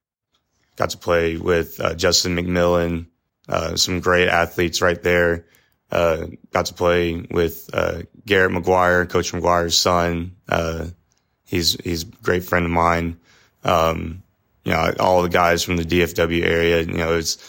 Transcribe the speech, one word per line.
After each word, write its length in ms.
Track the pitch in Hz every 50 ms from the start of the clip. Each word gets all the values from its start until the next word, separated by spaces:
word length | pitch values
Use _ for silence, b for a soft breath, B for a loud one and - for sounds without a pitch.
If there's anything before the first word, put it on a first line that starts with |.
| _ _ _ _ _ _ _ _ _ _ _ _ _ _ _
got 140 | - - -
to 80 | - -
play 380 | - - 85 85 82 82 82
with, 440 | 85 87 90 87 82 82 82 - -
uh, 140 | - - 82
Justin 420 | 82 90 90 87 - - 90 87
McMillan, 720 | 87 87 87 90 87 87 87 87 87 85 85 85 82 85 - _ _ _ _ _ _ _ -
uh, 260 | - 85 82 82 87
some 240 | 87 - - 90 87
great 280 | 87 92 90 87 90 90
athletes 520 | 87 85 85 80 - - 90 85 - -
right 220 | 95 90 87 87 -
there. 420 | 87 87 87 87 85 85 87 - b b b b b b b b -
Uh, 380 | - 90 85 85 80 82 85 82 - - _ - -
got 140 | 92 85
to 80 | - -
play 520 | - 90 87 87 87 85 85 82 85 - -
with, 380 | 82 87 85 82 - - - - -
uh, 280 | - 85 85 82 85 - - _ - -
Garrett 280 | - 98 95 92 92 92
McGuire, 580 | 90 85 92 92 92 90 87 90 90 87 87
Coach 220 | - 90 85 - -
McGuire's 440 | 87 82 87 87 85 85 85 82
son. 600 | - - 92 90 87 85 87 85 85 85 90 92 _ _ -
Uh, 380 | 90 85 85 80 82 82 82 87 87 _ _ _ _ _ _ _ _ _ _
he's, 280 | - - 90 82 - - - -
he's 220 | 90 85 82 82
a 20 | 101 - _ -
great 220 | - 90 90 87
friend 200 | - - 87 87
of 60 | 85
mine. 480 | 85 85 85 85 85 85 85 85 85 - b b b b b b b b -
Um, 580 | - 92 82 82 80 82 82 82 82 82 92 - _ _ _ _ _ _ _ -
you 80 | -
know, 240 | 87 80 82 87 - -
all 220 | 107 95 92 90 90
the 60 | 90
guys 360 | 87 90 87 85 87 85 -
from 120 | - 90
the 80 | 85 85
D 180 | 82 90 87 85
F 120 | 82 -
W 300 | - 85 82 85 85 85
area, 380 | 87 85 82 85 85 85 82 82
you 140 | 87 92
know, 200 | 87 82 82 85
it's, 220 | 82 80 - - B B